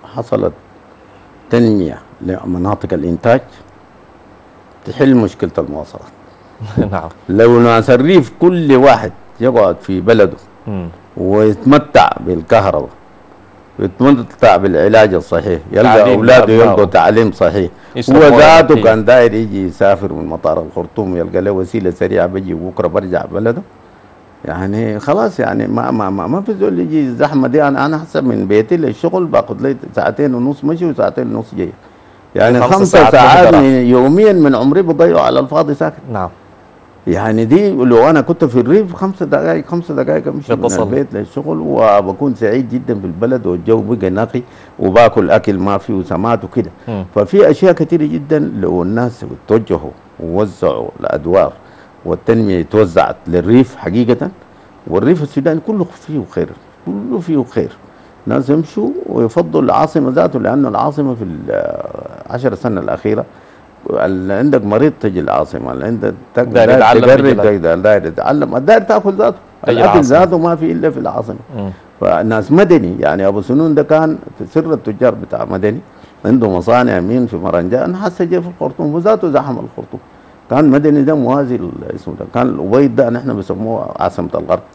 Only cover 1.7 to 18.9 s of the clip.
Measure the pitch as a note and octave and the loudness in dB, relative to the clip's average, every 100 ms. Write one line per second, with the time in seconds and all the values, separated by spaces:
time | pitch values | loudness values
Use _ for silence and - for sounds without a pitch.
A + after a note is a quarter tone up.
1.7 | G#2 E2 - - - F2+ F#2 - F2+ F#2+ | 0 -4 -8 -18 -14 -10 -8 -6 -4 -4
2.7 | G2+ - F2 E2+ E2+ A#2 C3 - - - | -4 -4 -4 -4 -2 0 0 -2 -20 -20
3.7 | _ _ _ _ _ - - _ _ _ | _ _ _ _ _ -20 -20 _ _ _
4.7 | _ - - C3+ B2+ G2+ - F2+ - C#2+ | _ -16 0 2 4 0 -4 -6 -4 -6
5.7 | D2+ D2+ - - _ - _ - _ G#2+ | -10 -14 -18 -20 _ -20 _ -20 _ -8
6.7 | - G#2+ F#2+ E2 - - G2 A#2 A#2+ A#2+ | -4 -4 -6 -8 -14 -4 2 4 6 4
7.7 | A2+ A2+ B2 D3 F#3 A#2+ - E3+ F3+ D3+ | 2 2 2 4 2 2 -2 -2 0 2
8.7 | C3 C#3 A2+ A2+ - - - B2 A#2 F#2+ | 6 6 4 -2 -12 -20 -4 0 2 2
9.7 | E2+ - F#2+ F#2 A2+ G2 - - - - | 0 -6 -2 2 2 2 0 -20 -20 -12
10.7 | G2 E2+ E2+ - - F#2 G2+ A2 G#2 C3 | -10 -10 -16 -18 -8 0 2 2 2 2
11.7 | C#3+ - B2 D#2+ - - F2 E2 A2+ G2 | 2 4 2 2 -2 -6 -6 0 2 2
12.7 | D#2 C2 - - - _ - - - _ | -2 -6 -16 -20 -20 _ -20 -20 -20 _
13.7 | - G2+ - C3 C3+ A2 - A2+ F2+ G2 | -8 -8 0 2 2 -2 2 4 4 2
14.7 | D#2+ F#2+ A2 G#2+ F2+ - E2+ G2 E2+ - | 2 4 4 4 2 -2 -4 -2 -6 -2
15.7 | G2+ A2 A2 G2+ G2+ A#2 B2+ G#2 A2+ A#2 | 0 4 6 4 4 6 6 6 4 4
16.7 | F#2+ G2 F#2 E2 G#2+ A2 - F2 G2 F2 | 4 2 4 4 2 0 0 0 0 -4
17.7 | - - B2 B2 C#3+ D3+ C3 D3+ E3 C#3 | -8 -12 -8 2 6 6 8 8 6 6
18.7 | C#3 A2 | 4 4